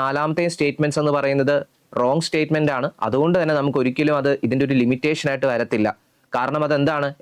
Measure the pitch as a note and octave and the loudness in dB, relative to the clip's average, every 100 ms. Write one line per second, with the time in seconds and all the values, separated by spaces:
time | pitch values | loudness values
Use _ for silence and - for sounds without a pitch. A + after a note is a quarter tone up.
0 | C3+ C#3+ D3+ D#3 E3+ E3 D3 C#3 D3+ D3 | 0 0 -2 -2 -2 0 -2 0 0 0
1 | D3+ C#3+ C#3 C#3 C3+ C#3+ - _ _ - | 0 2 2 2 2 0 -2 _ _ -2
2 | B2 D3+ D#3+ D#3+ D3+ D#3 D3+ C3+ C#3 - | 0 0 0 -2 0 0 0 -2 -4 -4
3 | - B2+ D#3 F3+ D#3+ D3+ C#3+ C#3+ B2+ B2+ | -2 0 2 2 2 0 0 0 0 0
4 | D3+ D3 C#3 C#3+ - C3 C#3 C3+ A#2+ B2+ | 0 2 2 0 0 0 0 2 2 0
5 | D3+ D3+ D3 C3+ C3+ A#2+ A#2 A#2 G#2+ - | -2 -2 -2 -2 0 -2 -2 0 -2 -4
6 | _ _ _ B2+ B2+ D3+ D3+ D3 C#3+ D3+ | _ _ _ -4 -2 -2 0 0 0 0
7 | C#3+ C#3+ | -4 -4